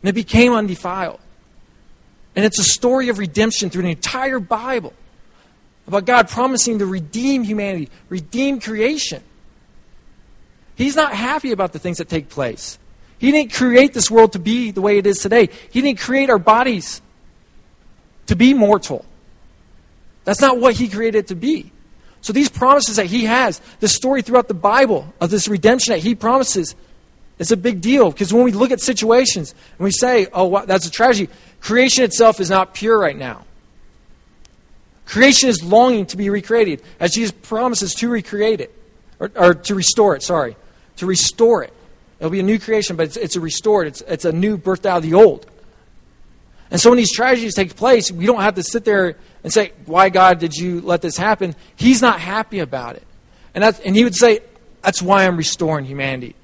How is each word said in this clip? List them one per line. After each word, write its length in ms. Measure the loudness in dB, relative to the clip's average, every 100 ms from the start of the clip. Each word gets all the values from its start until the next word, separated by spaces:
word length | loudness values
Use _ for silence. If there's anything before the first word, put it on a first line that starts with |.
And 60 | -2
it 60 |
became 400 | -4 2 4 4
undefiled. 640 | 4 -2 -6 -8 -8 -8 -10 _ _ _ _ _ _ _ _ _ _ _
And 80 | -2
it's 160 | 0 0
a 60 |
story 460 | 0 0 0 0 0
of 80 | -4
redemption 500 | -4 -2 -2 -2 -6
through 140 | -4
the 80 | -4
entire 500 | -6 -8 -6 -4 -6
Bible 540 | -4 -6 -4 -6 -8 _ -20 _ -20 _ _ _ _ _ -6
about 200 | -4 2
God 200 | 2 2
promising 500 | 0 -2 0 -2 -2
to 80 | -4
redeem 580 | -6 -8 -6 -2 -2
humanity, 460 | -2 -4 -4 -6 -10 -14 _
redeem 520 | -12 -8 -4 -2 -4
creation. 600 | -8 -4 -2 -2 -8 -12 _ _ -20 _ _ -20 _ -20 -20 -20 _ -20 -20 _ _
He's 220 | -4 -2 0
not 160 | 0
happy 400 | -2 -4 -4 -4
about 220 | -4 -4
the 40 | -4
things 200 | -8 -8
that 100 | -6
take 220 | -8 -8
place. 480 | -8 -8 -8 -16 -18 _ -20 -20 -2
He 120 | 2
didn't 220 | 2 0
create 400 | -2 4 6 4
this 180 | 2 2
world 220 | 6 4
to 60 | 2
be 320 | -4 -2 -4
the 100 | -2
way 160 | 0 2
it 100 | 0
is 120 | -2
today. 320 | 2 2 2 -2 -6
He 120 | -2
didn't 160 | -2 -4
create 320 | -4 -2 2
our 80 | 2
bodies 640 | 4 2 2 -4 -8 -16 _ _ -20 _ _ -20 _ _ -20 -20 _ -20 -6
to 80 | 2
be 180 | 4
mortal. 500 | 6 4 2 0 -12 -12 -20 _ _ -20 _ _ -20 _ _ -20 _
That's 160 | -4 2
not 160 | 2 4
what 200 | 2 2
He 120 | -4
created 300 | -2 -2 -2
it 80 | -4
to 80 |
be. 380 | -6 -4 -4 -8 _ _ -20 -20 _
So 100 | -4
these 160 | 0 0
promises 480 | 2 4 4 2 -2
that 100 | -2
He 200 | -2 0
has, 340 | 0 0 -4 -16 -4
the 80 | -2
story 340 | 0 0 -2
throughout 260 | 2 0 0
the 60 |
Bible 580 | -2 0 2 2 0 -4 -6
of 80 | -2
this 180 | -2 -2
redemption 460 | 2 2 2 0
that 80 | -2
He 140 | -2
promises, 600 | -2 0 0 0 -4 -6 -12 _ -20 _ _ -20 _
it's 120 | -2
a 60 | 0
big 240 | -2 -4
deal. 320 | 0 4 2
'Cause 200 | 2 0
when 120 | 2
we 80 | 2
look 180 | 2 0
at 100 | 0
situations 760 | -2 -2 2 2 2 -4 -8 -14 _ -6
and 60 |
we 60 | -4
say, 360 | 0 2 0 0
"Oh, 120 | -2
wow, 220 | 0 0 0
that's 200 | -2 -2
a 40 |
tragedy," 400 | 2 2 2 -2 -10 -20 _
creation 420 | -2 2 2 2
itself 340 | 0 4 4 4
is 120 | 0
not 240 | 0 -2
pure 240 | -4 0 0
right 180 | 0 -4
now. 280 | -12 -14 -20 -20 _ _ -20 _ _ -20 _ _ -20 _ _ -20 _ _ -10
Creation 420 | 2 4 4 2
is 140 | -2
longing 420 | 2 4 4 2 -4
to 120 | -6
be 100 | -4
recreated, 540 | -4 -2 0 0 -4 -12 -6
as 120 | -4
Jesus 200 | -2 -4 -8
promises 520 | -8 -4 -2 -4 -6
to 160 | -6 -4
recreate 500 | -4 -6 -4 -2 -2
it, 140 | -8 -18 -20 _ _ -12
or, 120 | -10 2
or 180 | 4
to 200 | 4 -4
restore 400 | -2 0 2 2
it, 80 | 0
sorry. 320 | -2 -4 -4 -10 -20 _ _ -10
To 100 | -4
restore 560 | -2 -2 2 2 2
it. 100 | -2 _ -20 -20 _ _
It'll 120 | -6
be 100 | -2
a 20 |
new 160 | 0 -2
creation, 380 | 0 -2 -2 -4
but 100 | -4
it's, 100 | -4
it's 200 | -6 -6
a 40 |
restored, 460 | -6 -4 0 0 0
it's, 160 | -8
it's 240 | -10 -4 -4
a 60 |
new 260 | -2 -2 -2
birth 260 | -4 -2
out 140 | -2 -2
of 40 |
the 120 | 2
old. 320 | 6 6 4 -14 _ -20 _ _ -20 _ _ -20 -20 _ _ -8
And 80 | 2
so 120 | 4
when 80 | 4
these 140 | 2
tragedies 420 | 0 0 0 -2
take 200 | -4 -4
place, 380 | -2 2 2 0
we 140 | -4 -2
don't 160 | 0
have 140 | 0 -2
to 60 |
sit 220 | -6 -4
there 320 | 0 0 0 -6 -20 -16
and 80 | -2
say, 220 | -2 -2 -8 -2
"Why, 240 | 2 4
God, 280 | 6 6 4
did 160 | -2
you 280 | -6 -6 -6
let 180 | -4 -4
this 160 | -4 -4
happen?" 400 | -2 -2 -4 -10 -20
He's 280 | _ 2 4
not 180 | 2 0
happy 380 | -6 -8 -6 -8
about 380 | -6 -8 -10 -14
it. 60 | -20 -20 _ _ -14
And 100 | 0
that's, 160 | 2 2
and 160 | 0 2
He 80 |
would 100 | 2
say, 260 | 4 4 4 -4 _ -20 _
"That's 180 | -4 -2
why 260 | 2 2 4
I'm 120 | 0
restoring 480 | -4 -4 -4 -4 -6
humanity. 500 | -8 -6 -8 -12 -20